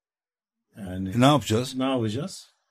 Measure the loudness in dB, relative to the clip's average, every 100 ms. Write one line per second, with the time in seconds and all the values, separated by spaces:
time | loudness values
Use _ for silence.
0 | _ _ _ _ _ _ _ -16 -10 -6
1 | -4 4 6 6 2 -2 -2 -4 -2 0
2 | -2 -4 -8 -12 -20 _ _